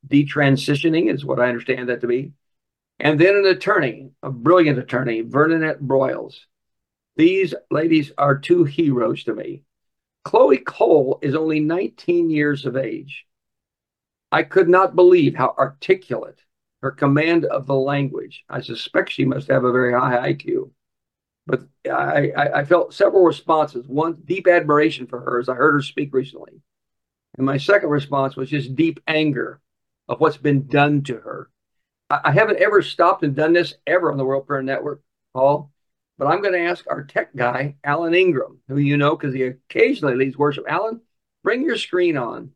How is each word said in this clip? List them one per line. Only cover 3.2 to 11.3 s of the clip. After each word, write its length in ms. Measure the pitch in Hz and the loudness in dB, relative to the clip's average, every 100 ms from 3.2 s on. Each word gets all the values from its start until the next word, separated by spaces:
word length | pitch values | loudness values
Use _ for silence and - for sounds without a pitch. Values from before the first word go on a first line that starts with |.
| 175 202 | 4 4
an 100 | 196 | 2
attorney, 640 | 180 190 208 139 113 135 _ | 0 0 0 0 -6 -18 _
a 60 | - | -12
brilliant 480 | 123 120 180 156 123 | -4 4 4 4 2
attorney, 420 | 127 123 131 113 | -2 -4 -2 -4
Bernadette 580 | 113 127 156 165 160 147 | -4 0 2 2 -2 -4
Broyles. 600 | 135 135 131 - - - _ _ _ _ _ _ _ | -2 0 0 -4 -10 -18 _ _ _ _ _ _ _
These 400 | - 165 190 180 - _ | 2 2 4 -2 -4 _
ladies 400 | 147 160 160 143 - | -2 2 2 0 -2
are 180 | 143 139 | 0 0
two 280 | - 175 | 2 2
heroes 580 | 147 143 160 123 110 - | 2 2 0 2 0 -2
to 120 | - | -6
me. 280 | 104 - 95 _ _ _ _ _ _ | -8 -10 -14 _ _ _ _ _ _
Chloe 340 | - 214 523 - | 0 4 6 4
Cole 600 | - - - 240 131 139 | -2 -2 4 4 2 -2
is 140 | 143 | -2